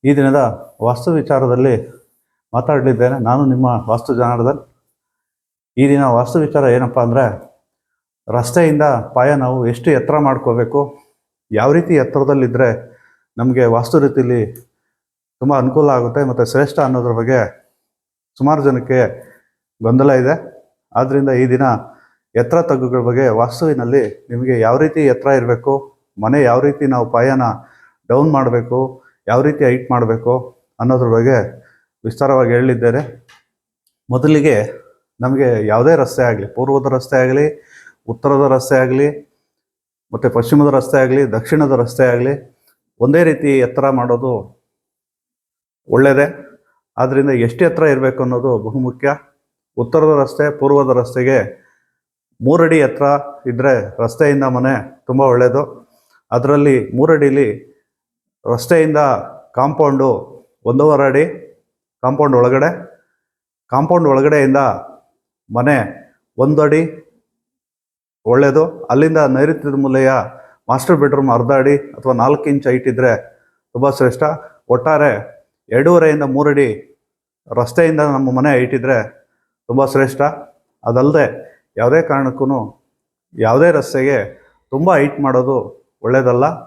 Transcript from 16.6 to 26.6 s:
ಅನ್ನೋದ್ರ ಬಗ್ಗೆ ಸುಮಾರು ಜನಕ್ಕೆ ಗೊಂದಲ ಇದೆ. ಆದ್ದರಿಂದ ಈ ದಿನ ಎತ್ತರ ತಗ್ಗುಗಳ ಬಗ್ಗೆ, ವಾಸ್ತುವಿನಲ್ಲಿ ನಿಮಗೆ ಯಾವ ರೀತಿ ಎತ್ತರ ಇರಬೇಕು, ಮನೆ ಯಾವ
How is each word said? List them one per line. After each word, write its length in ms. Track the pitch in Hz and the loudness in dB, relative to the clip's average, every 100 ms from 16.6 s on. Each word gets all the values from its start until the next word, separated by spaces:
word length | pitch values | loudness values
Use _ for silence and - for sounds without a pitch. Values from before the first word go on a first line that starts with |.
| 143 156 | 0 0
ಅನ್ನೋದ್ರ 340 | 135 127 120 | -2 0 -2
ಬಗ್ಗೆ 280 | 113 117 131 101 - _ _ _ _ _ _ _ _ | -2 0 0 0 -8 _ _ _ _ _ _ _ _
ಸುಮಾರು 240 | 135 151 | 0 2
ಜನಕ್ಕೆ 380 | 139 127 120 127 110 - - _ _ _ _ _ | 0 0 0 0 0 -4 -20 _ _ _ _ _
ಗೊಂದಲ 280 | 110 127 139 | 0 2 4
ಇದೆ. 240 | 131 127 160 - - _ _ _ - | 4 0 -2 -6 -20 _ _ _ -4
ಆದ್ದರಿಂದ 340 | 131 139 139 | 0 0 0
ಈ 160 | 127 127 | 0 0
ದಿನ 160 | 127 135 110 - - _ _ _ | 2 0 -2 -6 -20 _ _ _
ಎತ್ತರ 280 | 113 120 170 | -4 0 0
ತಗ್ಗುಗಳ 380 | 165 135 127 123 | 0 -4 -2 -2
ಬಗ್ಗೆ, 280 | 120 123 131 | -2 0 0
ವಾಸ್ತುವಿನಲ್ಲಿ 1000 | 110 117 - 165 131 120 135 107 - - | 0 -2 -2 -2 -2 0 0 -2 -8 -10
ನಿಮಗೆ 300 | 120 131 120 | -6 -2 0
ಯಾವ 160 | 110 135 | 2 2
ರೀತಿ 220 | 156 160 139 | 0 2 0
ಎತ್ತರ 220 | 127 135 | 0 0
ಇರಬೇಕು, 680 | 135 120 120 131 139 139 _ _ - | 0 0 -2 -2 -4 -6 _ _ -6
ಮನೆ 200 | 110 143 | -2 2
ಯಾವ 180 | 127 120 | 2 2